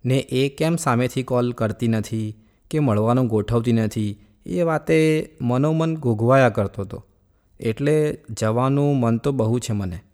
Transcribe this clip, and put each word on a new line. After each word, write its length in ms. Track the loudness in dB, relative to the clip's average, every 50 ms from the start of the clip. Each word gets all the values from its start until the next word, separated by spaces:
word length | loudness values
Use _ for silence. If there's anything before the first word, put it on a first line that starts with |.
| -2
ને 120 | 0 0
એ 320 | 0 -2 -2 -2 0 0 -2
કેમ 260 | -2 -2 -2 0 0
સામેથી 480 | 0 0 0 0 0 0 0 -2 -4 -4
કોલ 280 | -2 -2 0 0 -2
કરતી 360 | -2 -2 -4 -4 -2 -2 0
નથી 480 | 0 0 0 -2 -4 -6 -6 -6 -6 -8 -12 -20 _ _ _ _ _
કે 80 | -4 0
મળવાનું 480 | 0 2 2 2 2 2 2 2 0
ગોઠવતી 440 | 2 0 0 0 0 0 0 2 2
નથી, 480 | 2 2 2 0 -2 -4 -4 -4 -6 -10 -16 _ _ _ _
એ 160 | -6 -4 -2
વાતે 680 | 0 0 -2 -2 0 2 2 4 4 4 2 0 -2 -6 -10 -6
મનોમન 540 | -2 0 0 2 2 2 2 0 0 -2 -2
ઘૂઘવાયા 540 | -2 0 -2 0 2 2 4 4 6 6 4
કરતો 320 | 2 0 -4 -4 -4 -8
હતો. 240 | -10 -10 -10 -14 -16 _ _ _ _ _ _ _ _ _ _ _
એટલે 580 | -4 -4 -4 -2 0 0 2 2 0 0 -4 -8 _ -14
જવાનું 680 | -6 -2 -2 0 0 0 0 2 2 2 2 2 2
મન 200 | 2 2 2 0
તો 140 | 0 0 -2
બહુ 280 | 0 0 0 0 0 -2
છે 140 | -2 -2 -4
મને. 300 | -2 -2 -4 -6 -10 -14 _